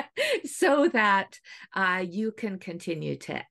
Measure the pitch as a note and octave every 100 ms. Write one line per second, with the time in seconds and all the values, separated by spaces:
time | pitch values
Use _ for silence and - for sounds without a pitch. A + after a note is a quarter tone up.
0 | - - D5+ A#4 C#4+ - F#4 C#4+ E4 B3
1 | G#3 G3 - - - - - F#3+ F#3 F#3
2 | F3+ F3+ A3 G#3+ G#3+ F#3+ - E3+ F3 D#3+
3 | D3 C#3 - D3 -